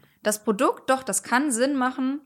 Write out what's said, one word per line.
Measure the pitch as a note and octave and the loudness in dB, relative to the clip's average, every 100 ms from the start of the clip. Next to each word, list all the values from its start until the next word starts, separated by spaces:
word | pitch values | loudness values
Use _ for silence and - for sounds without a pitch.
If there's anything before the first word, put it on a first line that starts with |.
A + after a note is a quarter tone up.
| _ _ | _ _
Das | G#3 G#3+ | -4 -2
Produkt, | - G3+ D4+ A#4+ - | 0 2 2 0 0
doch, | C4 | -2
das | C4 F#3+ | 0 -6
kann | - A#3+ D4+ | 0 0 2
Sinn | A3+ C4+ C#4 | 0 0 0
machen, | B3+ C4 C4 C#4+ | -2 -2 -2 -4